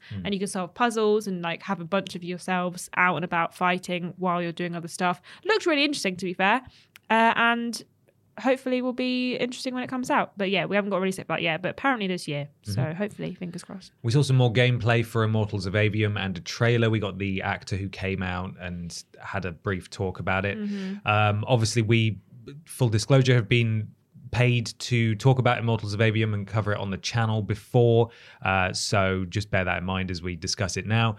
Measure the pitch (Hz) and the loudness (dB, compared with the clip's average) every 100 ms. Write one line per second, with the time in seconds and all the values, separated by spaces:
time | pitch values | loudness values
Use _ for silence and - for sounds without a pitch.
0 | - 202 185 196 196 196 175 - 240 220 | -10 -8 -4 -4 -4 -4 -4 0 0 4
1 | 214 214 208 180 170 165 - 180 165 196 | 4 2 0 -4 -4 -4 -4 -6 -2 -2
2 | 190 180 175 175 - 185 180 175 - - | -2 -8 -10 -8 -2 -2 -2 -6 -4 2
3 | 180 151 180 170 170 - 180 185 185 180 | 2 2 -2 -2 -2 0 0 0 -2 -6
4 | 175 - 180 175 170 165 175 170 170 - | -6 -4 -2 -2 -2 -4 -6 -6 -8 -2
5 | 180 180 - - 359 427 339 294 294 269 | 0 0 -6 -6 0 2 2 2 2 0
6 | 196 185 185 180 190 240 254 - _ - | -4 -2 -4 2 2 2 -2 -20 _ -10
7 | - 226 226 - 233 233 233 220 - _ | 0 4 4 4 2 2 -2 -8 -12 _
8 | _ _ _ - 247 269 262 254 254 247 | _ _ _ -4 0 0 0 -2 -2 -2
9 | 254 254 254 247 247 247 262 254 247 254 | -2 0 -2 -2 -4 -4 -6 -6 -6 -6
10 | 247 277 180 - 190 190 160 196 202 185 | 0 0 0 -2 0 0 0 0 0 0
11 | 190 185 - 165 170 160 185 - 277 247 | 0 -2 -4 -2 -2 -2 -4 -2 0 0
12 | 196 175 - 143 143 _ - 101 156 165 | -2 -4 -4 -6 -8 _ -4 -2 -2 -2
13 | 208 - 160 180 175 175 - 190 - _ | -6 -6 -10 -8 -10 -12 -14 -18 -18 _
14 | 117 135 135 131 123 113 123 120 110 117 | 2 2 4 4 4 4 4 4 2 2
15 | 117 117 110 110 104 104 95 104 110 107 | 2 0 2 2 0 -2 0 2 2 2
16 | 104 98 95 87 - - 117 120 113 110 | 0 0 -4 -4 -6 0 2 4 4 2
17 | 101 92 101 95 98 95 - 92 98 - | -2 -4 -4 -2 -2 -4 -4 -6 -6 -4
18 | 95 95 90 90 92 - 87 87 85 - | -4 -2 -2 -4 -6 -10 -10 -8 -10 -12
19 | - - - 98 90 78 104 92 85 - | -16 -16 -8 -6 -6 -6 -4 -4 -6 -6
20 | 95 90 87 95 101 214 208 202 190 202 | -6 -4 -2 0 0 -4 -6 -6 -8 -8
21 | 110 107 107 104 110 123 110 120 110 117 | -2 2 2 0 0 0 2 0 2 2
22 | 113 101 - - - 143 - - 123 107 | 2 -2 -10 -20 -18 -18 -10 -2 0 2
23 | - 135 131 123 104 123 113 110 110 - | 4 4 6 4 4 2 2 0 -4 -12
24 | _ - - - 123 120 113 - - 120 | _ -20 -6 0 2 2 -2 -8 -2 0
25 | 113 107 135 127 120 120 117 110 104 104 | 0 2 4 4 4 2 0 0 -2 2
26 | 113 110 110 104 101 110 104 104 98 92 | 2 2 0 -2 -2 -2 -2 -2 -4 -6
27 | - 120 110 110 101 104 - 127 120 117 | -4 0 0 0 -2 -6 0 4 6 4
28 | 113 - - - 95 95 92 - - 104 | 2 -2 -20 -6 0 2 0 -2 0 2
29 | 95 95 90 104 104 98 92 90 90 92 | 2 0 -2 -4 -2 0 0 -2 -2 -4
30 | 92 90 90 87 92 - 98 95 92 113 | -4 -6 -6 -6 -6 -4 -4 -4 0 0
31 | 117 | 0